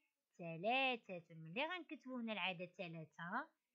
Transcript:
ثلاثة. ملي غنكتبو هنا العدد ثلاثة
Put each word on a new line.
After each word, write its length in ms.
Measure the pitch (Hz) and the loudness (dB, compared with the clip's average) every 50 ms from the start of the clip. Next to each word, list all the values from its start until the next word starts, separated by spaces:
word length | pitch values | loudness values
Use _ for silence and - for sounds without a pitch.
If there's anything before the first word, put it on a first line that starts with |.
| _ _ _ _ _ _ _ - | _ _ _ _ _ _ _ -8
ثلاثة. 960 | 175 165 165 165 175 214 247 262 269 262 247 233 - - 190 175 165 - 170 | -6 -6 -4 0 2 4 6 6 6 6 4 2 -2 -6 -8 -8 -8 -10 -12
ملي 320 | 160 160 160 165 226 294 | -12 -10 -6 -2 0 0
غنكتبو 520 | 320 359 359 311 - 311 254 - 254 262 247 | 0 0 -2 -4 -6 -8 -8 -6 -6 -4 -2
هنا 140 | 233 220 214 | 0 0 0
العدد 380 | 196 175 185 185 170 185 175 - - | 2 2 2 0 0 -4 -6 -6 -6
ثلاثة 720 | 185 170 165 165 160 156 _ - 170 170 196 247 311 320 _ _ _ _ _ | -6 -6 -6 -6 -8 -8 _ -6 -4 -2 -2 -2 -2 -4 _ _ _ _ _